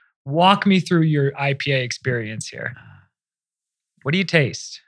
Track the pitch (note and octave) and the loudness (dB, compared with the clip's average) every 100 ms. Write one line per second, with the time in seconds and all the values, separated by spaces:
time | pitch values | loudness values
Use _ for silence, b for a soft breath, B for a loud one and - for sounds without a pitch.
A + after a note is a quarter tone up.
0 | b _ C#3 D#3 F#3 G3+ G3+ F#3 - F3 | b _ -4 0 2 2 4 2 4 2
1 | D#3+ D3 C#3 - C#3 C#3 C#3+ C3+ A#2+ - | 4 2 0 0 -4 -2 -2 -2 -2 -6
2 | C3+ A#2+ G#2+ A2 - B2 - B2 B G2 | -4 -4 -4 -10 -12 -10 -12 -12 B -20
3 | B _ _ _ _ _ _ _ _ _ | B _ _ _ _ _ _ _ _ _
4 | C#3 F3+ F#3 E3 C3 - - - | -2 -2 2 2 2 -2 -14 -18